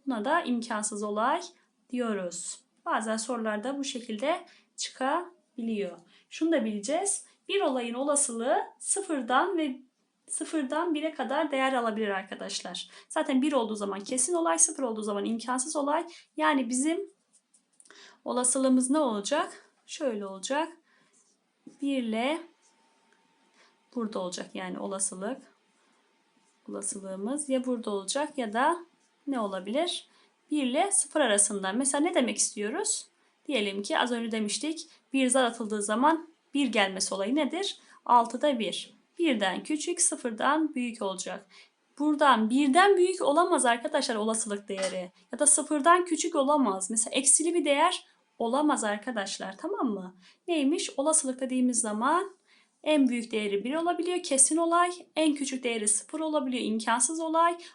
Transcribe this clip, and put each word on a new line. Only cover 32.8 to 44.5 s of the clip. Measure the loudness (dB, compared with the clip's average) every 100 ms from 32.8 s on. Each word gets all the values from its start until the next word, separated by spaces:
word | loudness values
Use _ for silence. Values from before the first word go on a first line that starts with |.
| -2 -4 -8 _ _ _ -4
Diyelim | -2 0 -4
ki | -2 0
az | 0
önce | -2 -4
demiştik, | -2 -2 -2 -4 -6 -12 -20 _
bir | 0 4
zar | 4
atıldığı | 2 0 -4 -4
zaman | -2 2 4 2 -2 _ _
bir | -2 2
gelmesi | 2 2 0 -4 -2
olayı | 0 0
nedir? | 0 -2 -6 -8 -18 -10 4
Altıda | 4 4 0 0 2
bir. | -2 -6 -10 -20 _ 0
Birden | 2 4 2 -2
küçük, | -4 -4 -2 0
sıfırdan | 0 0 -6 0 2 4 2 -2
büyük | -4 -4
olacak. | -6 -4 -8 -10 -12 -20 -20 _ _ -2
Buradan | 0 6 6 6 4
birden | 4 6 8 8 8
büyük | 4 4
olamaz | 2 4 4 4 4
arkadaşlar | 2 0 0 0 0
olasılık | 0 0 -2